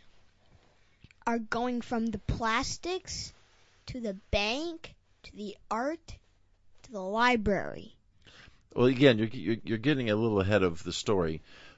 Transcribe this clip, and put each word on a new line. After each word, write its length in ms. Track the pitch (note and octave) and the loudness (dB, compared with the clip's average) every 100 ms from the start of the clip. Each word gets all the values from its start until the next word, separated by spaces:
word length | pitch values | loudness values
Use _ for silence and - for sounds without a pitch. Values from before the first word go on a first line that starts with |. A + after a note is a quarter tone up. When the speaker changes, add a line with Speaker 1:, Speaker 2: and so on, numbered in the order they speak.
| - - - _ _ - _ _ _ _ - _ - | -20 -20 -20 _ _ -20 _ _ _ _ -20 _ -4
Speaker 1:
are 120 | A#3 | -4
going 420 | A3 A3+ B3 A#3+ | -2 -2 -2 -4
from 240 | - A#3 | -2 -2
the 140 | A3+ G#3 | -2 -2
plastics 1160 | - - A3+ A3+ C#4 - E4+ F#4 - - - - - _ _ _ - | -4 -2 0 0 -2 -4 -4 -6 -6 -12 -12 -16 -20 _ _ _ -12
to 140 | B3+ | -8
the 140 | A3+ F#3+ - | -6 -8 -2
bank 640 | G#3 G#3 C4 E4+ E4 - - _ _ | 0 0 -2 -4 -8 -14 -20 _ _
to 120 | - | -20
the 220 | G3 G#3 - - | -12 -12 -12 -6
art 460 | A3 C4+ E4 - - _ _ _ _ - - | -4 -2 -6 -10 -20 _ _ _ _ -20 -20
to 100 | - | -14
the 80 | G#3+ | -10
library. 960 | F#3 G#3+ B3 A#3+ G3+ F3+ D2 - A3 - _ _ - - - - _ | -4 2 2 4 2 0 -2 -8 -14 -20 _ _ -20 -20 -20 -20 _
Speaker 2:
Well, 120 | - B2 | 2 4
again, 320 | B2 C#3 A2 | 8 6 6
you're, 100 | A2 | 0
you're, 280 | C3 E2+ A2+ | -2 -2 -2
you're 140 | G2+ A2 | -2 -2
getting 320 | B2+ C#3 A#2 | 0 0 2
a 60 | G#2 | 2
little 240 | A#2 G#2 | 4 2
ahead 220 | F#2+ G#2 | 4 4
of 220 | F#2 E2 | 4 2
the 80 | F2 | -6
story, 480 | - - G2 E2 D#2+ - - - | -4 0 2 0 -2 -10 -20 -20